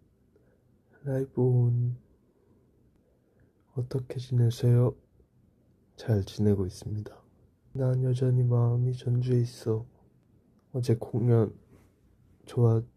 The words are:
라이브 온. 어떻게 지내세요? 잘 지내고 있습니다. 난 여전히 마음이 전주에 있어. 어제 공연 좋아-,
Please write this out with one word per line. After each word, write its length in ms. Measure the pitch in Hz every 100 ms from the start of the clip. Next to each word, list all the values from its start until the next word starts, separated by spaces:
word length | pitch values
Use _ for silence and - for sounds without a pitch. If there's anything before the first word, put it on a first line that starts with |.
| _ _ _ _ _ _ _ _ _ _
라이브 380 | 139 131 135 -
온. 520 | 127 123 120 120 120 123 - _ _ _ _ _ _ _ _ _ _ _ _ _ _ _ _
어떻게 440 | 131 123 135 123 127
지내세요? 800 | - 123 117 113 123 120 123 - _ _ _ _ _ _ _ _ _
잘 300 | - - 104
지내고 400 | 95 - 104 101
있습니다. 580 | 90 - - 107 104 - _ _ _ _ _
난 280 | 131 131 127
여전히 400 | 131 127 127 127
마음이 500 | 123 120 120 120 123 127
전주에 440 | - 120 123 123
있어. 420 | 120 - - 110 117 _ _ _ _ _ _ _ _
어제 220 | 131 123 117
공연 580 | - 120 120 117 104 - _ - _ _ _ _ _ _ -
좋아-, 360 | - 117 113 117